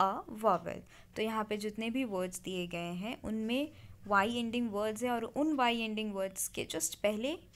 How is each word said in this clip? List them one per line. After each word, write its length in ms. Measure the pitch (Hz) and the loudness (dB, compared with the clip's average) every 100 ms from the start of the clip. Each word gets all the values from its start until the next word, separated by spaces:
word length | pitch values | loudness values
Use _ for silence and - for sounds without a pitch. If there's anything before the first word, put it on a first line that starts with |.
a 120 | 190 233 - 214 | 2 2 -6 0
vowel। 340 | 214 180 175 - - - - - | 4 4 2 -10 -12 -20 -10 -4
तो 60 | |
यहाँ 220 | 220 220 | -2 -2
पे 120 | 214 214 | -2 -2
जितने 340 | 208 208 226 | -4 -4 -2
भी 140 | 233 | 0
वर्ड्स 360 | 254 190 185 180 | 0 0 -2 -4
दिए 240 | - 185 175 | -6 -4 -4
गए 260 | 175 170 175 | -4 -4 -4
हैं 180 | 208 254 | -4 -6
उनमें 500 | - 220 220 247 302 - - - 196 | -4 -2 0 0 0 -6 -18 -14 2
Y 180 | 202 202 240 | 4 4 2
एंडिंग 340 | 233 240 240 | 0 0 0
वर्ड्स 300 | 202 214 214 | 0 0 0
हैं 80 | 247 | 0
और 140 | 240 | 0
उन 320 | 233 262 311 294 | 0 2 2 4
Y 140 | 247 | 4
एंडिंग 440 | 233 226 214 214 | 4 0 -2 -2
वर्ड्स 340 | 196 190 185 - | -2 -2 -2 -4
के 160 | - | -4
just 300 | - - - | -4 -2 -2
पहले 420 | - 208 214 247 359 - | 0 0 2 0 -2 -8